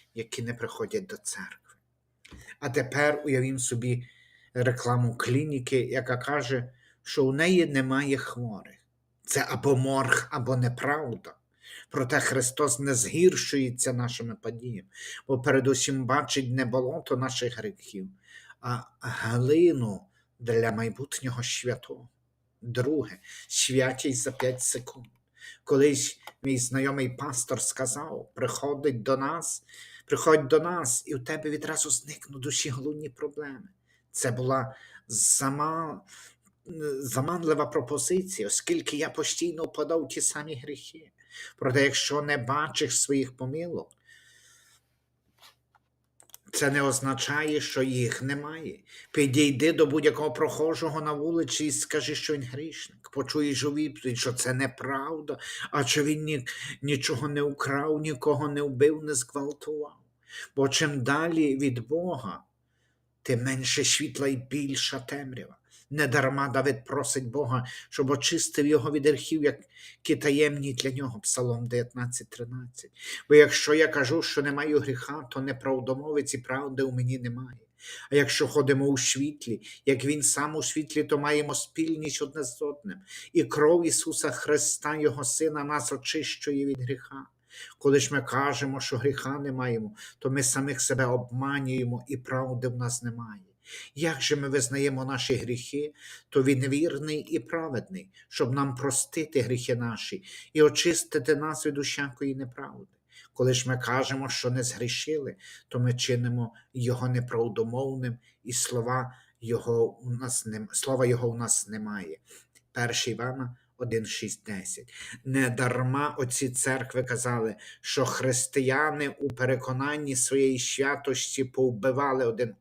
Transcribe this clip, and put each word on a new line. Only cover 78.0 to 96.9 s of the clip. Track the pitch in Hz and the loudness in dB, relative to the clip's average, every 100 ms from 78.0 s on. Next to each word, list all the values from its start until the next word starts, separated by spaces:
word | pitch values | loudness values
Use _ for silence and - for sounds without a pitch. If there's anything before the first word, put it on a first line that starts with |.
| - | 2
А | 143 | 4
якщо | 139 - 139 | 4 2 2
ходимо | 147 135 135 139 | 4 4 4 4
у | 135 | 2
світлі, | - 131 147 147 120 107 - - - | 2 0 -2 -4 -6 -6 -8 -2 2
як | 131 135 | 2 2
він | 151 | 2
сам | 135 - 151 156 | 2 2 0 -2
у | |
світлі, | - 156 151 151 | -2 -2 -2 -2
то | 147 143 | 2 2
маємо | 147 151 143 131 | 2 2 2 -2
спільність | - - 160 156 151 - | -4 -2 -2 -2 -4 -4
одне | 139 156 | -4 -6
з | 135 - | -8 -4
одним. | 147 - 101 - - - - | -6 -6 -10 -14 -16 -18 0
І | 165 | 2
кров | 127 - 151 175 165 | 2 6 8 8 6
Ісуса | - 165 147 147 | 2 0 -2 -2
Христа, | - - 147 - - 147 151 | -2 2 2 2 -2 -2 2
Його | 147 131 | 2 2
Сина, | 135 - 160 151 | -2 0 0 0
нас | 143 147 117 | -2 -2 -2
очищує | 135 - 160 135 - 151 139 139 | -4 -4 -4 -4 -4 -2 0 0
від | 127 | -2
гріха». | 123 127 - 135 - _ _ - - - | -4 -6 -10 -16 -18 _ _ -20 -20 0
Коли | 143 139 | 4 4
ж | 127 | 4
ми | 143 | 0
кажемо, | 123 127 139 127 135 135 | 0 0 0 -2 -4 -4
що | - 120 | -4 0
гріха | 139 135 135 143 | 0 0 -4 -4
не | 143 | -4
маємо, | 131 123 113 104 - - - | -2 -2 -2 -4 -12 -20 -6
то | 131 | -2
ми | 139 | 0
самих | 127 135 139 127 | 0 0 -2 -2
себе | - 131 123 | 0 2 2
обманюємо, | - - 123 139 139 131 127 120 120 - | 0 -2 -4 -2 -2 -2 -2 -2 -4 -6
і | 127 | -10
правди | - 131 131 123 127 | -4 -4 -2 -4 -4
в | 120 | -4
нас | 120 - | -4 -4
немає. | 120 117 113 101 - _ - - - 139 | -6 -8 -12 -16 -20 _ -20 -18 -14 -4
Як | 165 143 | -2 0
же | - 147 | 0 0
ми | 139 | 0
визнаємо | 139 117 139 139 131 131 | 0 0 0 0 0 -4
наші | 127 - 120 | -2 0 0
гріхи, | 113 120 - 143 147 - - - _ | 0 -6 -4 -6 -6 -8 -20 -20 _
то | 143 | 4
він | 135 131 | 4 4
вірний | 139 143 165 | 2 2 2